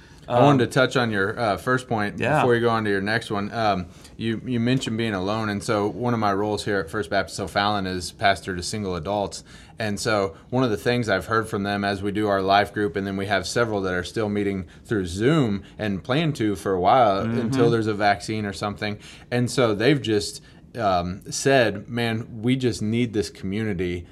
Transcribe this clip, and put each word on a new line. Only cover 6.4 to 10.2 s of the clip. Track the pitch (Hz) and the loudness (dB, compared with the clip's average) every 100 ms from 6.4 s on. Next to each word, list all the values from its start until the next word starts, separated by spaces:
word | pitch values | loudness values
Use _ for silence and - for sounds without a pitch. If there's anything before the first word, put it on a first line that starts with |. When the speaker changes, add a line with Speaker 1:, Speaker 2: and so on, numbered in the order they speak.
| 107 104 | 0 -2
Speaker 1:
here | 110 98 | -2 -2
at | 95 | -2
First | 107 101 | -6 -2
Baptist | 98 92 - | -2 -2 -6
O'Fallon | 92 101 101 104 92 | -4 0 0 0 -2
is | 92 87 | -6 -8
pastor | - 101 95 - 90 | 0 0 0 -4 -6
to | |
single | - 107 98 87 | -6 -6 -4 -4
adults. | 78 104 95 - - - - - | -4 -2 -4 -6 -16 -20 -16 -6
And | 110 98 | -4 -2
so | 120 104 | 0 0